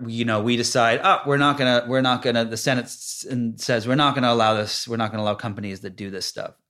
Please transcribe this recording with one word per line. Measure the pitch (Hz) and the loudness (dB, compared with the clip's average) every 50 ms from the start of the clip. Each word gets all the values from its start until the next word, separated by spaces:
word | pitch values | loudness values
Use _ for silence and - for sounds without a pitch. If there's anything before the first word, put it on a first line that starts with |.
| 123 | -8
you | 117 113 113 117 | -8 -4 -2 0
know, | 117 110 107 104 | 0 0 0 2
we | 117 123 | 2 0
decide, | 117 120 - - 131 117 113 113 131 - | 0 0 0 2 4 4 4 4 4 4
"Oh, | 190 185 - - | 4 2 2 2
we're | 139 139 143 | 0 2 4
not | 143 147 143 139 | 4 4 4 2
gonna, | 135 127 123 120 - 117 | 2 2 2 2 2 2
we're | 127 131 127 | 0 2 2
not | 127 127 120 - | 2 0 2 0
gonna," | 127 117 117 117 | 0 2 2 0
the | 113 113 110 | 0 -4 -4
Senate | - 143 131 123 120 | 0 0 0 0 -2
s-, | - - - - - - - - - | -6 -12 -14 -12 -12 -12 -10 -8 -6
and | 135 123 120 113 110 - | -4 -2 -2 -2 -4 -6
says, | - - 127 117 107 120 | -2 0 0 0 2 0
"We're | 127 | 2
not | 143 143 143 135 | 2 2 2 2
gonna | 139 123 123 120 | 2 2 2 4
allow | 117 113 110 110 | 4 4 4 4
this, | 107 107 101 - - - | 2 0 -2 -4 -6 -6
we're | - 117 113 | -4 -4 -2
not | 113 107 | -2 -2
gonna | 110 110 107 | -2 -2 -2
allow | 104 104 | -2 -2
companies | 101 - 117 101 101 104 101 95 92 | -2 -4 -8 -8 -6 -8 -8 -10 -10
that | 98 101 92 | -12 -14 -12
do | - 104 98 | -10 -10 -10
this | 95 92 90 | -8 -8 -8
stuff." | - - - 101 - - _ _ _ | -8 -8 -8 -10 -10 -12 _ _ _